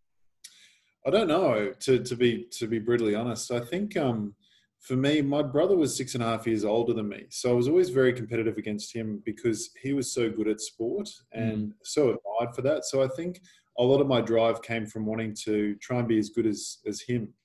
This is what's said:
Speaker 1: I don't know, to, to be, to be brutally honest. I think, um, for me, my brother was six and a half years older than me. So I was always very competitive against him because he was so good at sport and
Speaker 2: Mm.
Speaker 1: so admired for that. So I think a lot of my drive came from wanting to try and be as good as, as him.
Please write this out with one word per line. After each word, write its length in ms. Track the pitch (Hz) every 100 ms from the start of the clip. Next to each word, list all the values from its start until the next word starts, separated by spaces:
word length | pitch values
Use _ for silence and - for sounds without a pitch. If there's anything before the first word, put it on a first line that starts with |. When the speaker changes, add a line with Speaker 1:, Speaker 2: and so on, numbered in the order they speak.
| _ _ _ _ - - - _ _ _ 135
Speaker 1:
I 40 |
don't 180 | 190 196
know, 440 | 160 170 110 101 -
to, 180 | - 123
to 140 | - 120
be, 280 | 123 107 - -
to 80 | 110
be 120 | 113
brutally 360 | 110 120 110
honest. 360 | 104 120 110 -
I 100 | 120
think, 360 | 120 175 208 190
um, 380 | 139 113 104 - _ _ _ _
for 160 | - 131
me, 260 | 139 151
my 200 | 139 147
brother 340 | 143 139 185 190
was 200 | 139 -
six 180 | 127
and 80 | 123
a 40 | 117
half 200 | 113 113
years 180 | 110
older 280 | 104 110 117
than 160 | 110 104
me. 160 | 101 -
So 200 | - 123
I 40 |
was 140 | 123 123
always 220 | 175 180
very 220 | 131 131
competitive 440 | 123 107 117 113 104
against 360 | 107 104 -
him 280 | 117 110 104
because 460 | 110 104 120 107 - -
he 100 | 135
was 200 | 139 123
so 180 | - 117
good 180 | 107 107
at 120 | 104
sport 480 | - - 113 190 208 - _
and 360 | 113 113 107 107
Speaker 2:
Mm. 40 | -
Speaker 1:
so 180 | - - 135
admired 440 | 107 101 107 123
for 80 | 131
that. 220 | 131 156
So 180 | - 135
I 60 | 131
think 320 | 147 175 180 _ _ _ -
a 40 |
lot 180 | 123 139
of 60 | 139
my 120 | 123
drive 400 | 110 113 113 110
came 220 | - 113 104
from 200 | 110 107
wanting 280 | 110 110 107
to 300 | - 107 104 104
try 220 | - 123
and 80 | 117
be 100 | 110
as 120 | 107
good 160 | 117 110
as, 320 | 104 - - 110
as 140 | 101
him. 300 | - 123 104 _